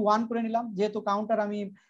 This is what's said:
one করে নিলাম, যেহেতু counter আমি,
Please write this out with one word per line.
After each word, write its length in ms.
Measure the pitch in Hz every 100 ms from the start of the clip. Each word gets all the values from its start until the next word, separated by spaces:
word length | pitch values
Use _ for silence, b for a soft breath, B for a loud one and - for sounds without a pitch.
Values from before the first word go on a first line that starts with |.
| 208 214
one 120 | 226
করে 140 | 233
নিলাম, 320 | 226 226 240
যেহেতু 280 | 190 208 214
counter 380 | 202 202 214 214
আমি, 320 | 208 208 196 -